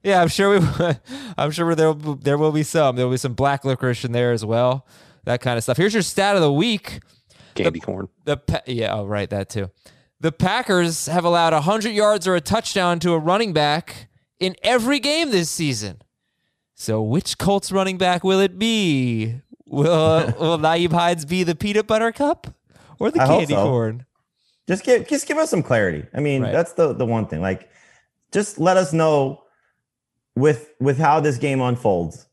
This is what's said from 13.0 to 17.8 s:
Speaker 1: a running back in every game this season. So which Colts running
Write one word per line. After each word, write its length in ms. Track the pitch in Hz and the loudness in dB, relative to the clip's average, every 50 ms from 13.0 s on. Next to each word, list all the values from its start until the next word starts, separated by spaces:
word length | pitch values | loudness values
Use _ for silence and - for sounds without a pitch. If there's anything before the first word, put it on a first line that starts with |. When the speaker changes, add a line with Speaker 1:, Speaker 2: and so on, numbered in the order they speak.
| 160 180 170 | 2 0 0
Speaker 1:
a 60 | 165 | 2
running 340 | 156 165 180 208 233 208 165 | 2 2 2 2 0 0 0
back 540 | 156 151 147 147 170 - - - - - _ _ _ _ _ _ _ | 2 2 2 0 -2 -4 -8 -20 -20 -20 _ _ _ _ _ _ _
in 160 | 180 190 180 _ - | -4 -4 -4 _ 0
every 360 | 202 247 247 220 247 285 277 | 2 2 2 2 2 0 0
game 320 | 220 285 302 320 339 285 | 0 0 0 0 0 2
this 180 | 226 185 170 151 | 0 0 0 0
season. 520 | - - 165 147 127 107 107 98 80 - _ _ _ _ _ _ _ _ _ _ _ _ _ _ _ | -4 -2 -2 -2 -2 -4 -6 -10 -10 -14 _ _ _ _ _ _ _ _ _ _ _ _ _ _ _
So 260 | _ - - 110 110 | _ -6 -2 -2 -2
which 360 | 110 107 120 175 - - - | 0 0 -2 -2 -2 -4 -8
Colts 340 | - - 185 202 196 - - | -2 0 0 0 0 -2 -2
running 260 | 190 196 | -2 -2